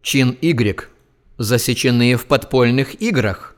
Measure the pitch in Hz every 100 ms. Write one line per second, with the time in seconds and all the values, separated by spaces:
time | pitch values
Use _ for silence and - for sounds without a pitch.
0 | - 139 127 123 160 135 110 95 - _
1 | _ _ _ - 107 120 - 120 131 120
2 | 120 123 - 139 - 131 120 127 131 -
3 | 220 156 110 90 -